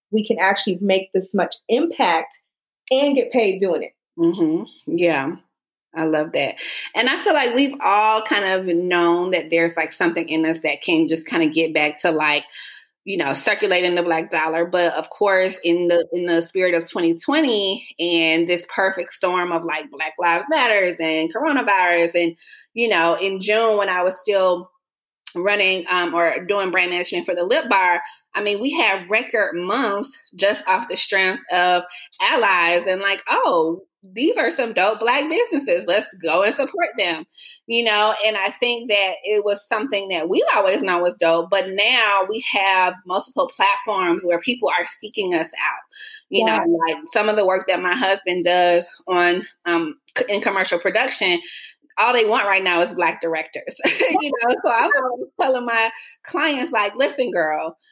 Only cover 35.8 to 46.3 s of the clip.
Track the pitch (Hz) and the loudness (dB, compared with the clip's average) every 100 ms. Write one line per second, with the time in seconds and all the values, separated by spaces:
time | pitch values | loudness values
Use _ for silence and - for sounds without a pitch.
35.8 | 202 196 - 190 160 165 202 - 269 403 | 0 0 -2 -6 -2 2 2 0 -4 -4
36.8 | 349 - 180 160 165 - - - - 233 | -4 -2 -2 -4 -8 -20 -20 -20 -4 0
37.8 | 233 208 214 208 208 214 196 - 240 240 | 2 4 2 2 0 0 -2 -2 -2 -2
38.8 | 240 208 190 185 185 214 202 202 - 220 | 0 0 0 -2 -2 0 0 -2 -2 -4
39.8 | 269 208 196 180 165 240 554 - 196 190 | -2 -4 -4 -4 -2 0 2 2 2 0
40.8 | 190 175 175 175 165 165 170 196 190 190 | 0 0 0 0 2 2 2 0 0 0
41.8 | 214 254 220 196 190 220 254 208 196 190 | 2 2 2 2 0 -4 -4 0 2 2
42.8 | 185 185 180 190 - - 175 - 196 - | 2 -2 -6 -6 -4 -2 -2 0 0 0
43.8 | - 196 180 175 185 170 - 247 196 175 | -2 0 2 2 2 0 0 -2 -2 -2
44.8 | 175 - 214 - 190 170 160 - 151 - | -2 -6 -6 -4 -2 0 -2 -4 -4 -6
45.8 | - - - - - | -10 -20 -20 -20 -4